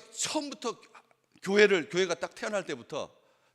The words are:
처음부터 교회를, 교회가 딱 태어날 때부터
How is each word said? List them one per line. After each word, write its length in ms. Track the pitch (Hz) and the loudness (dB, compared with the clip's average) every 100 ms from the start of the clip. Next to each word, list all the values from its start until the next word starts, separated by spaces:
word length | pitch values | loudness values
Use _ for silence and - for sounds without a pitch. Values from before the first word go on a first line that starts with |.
| - | -6
처음부터 680 | - - 311 285 262 240 180 - - - _ _ _ | -8 -4 -4 -6 -8 -10 -10 -16 -20 -20 _ _ _
교회를, 480 | 185 208 208 190 139 | 0 6 6 6 0
교회가 260 | 175 185 165 | -2 0 -2
딱 200 | 180 - | -6 -8
태어날 300 | 226 208 170 | -6 -4 -4
때부터 460 | 135 113 143 92 _ _ _ _ | -8 -8 -8 -8 _ _ _ _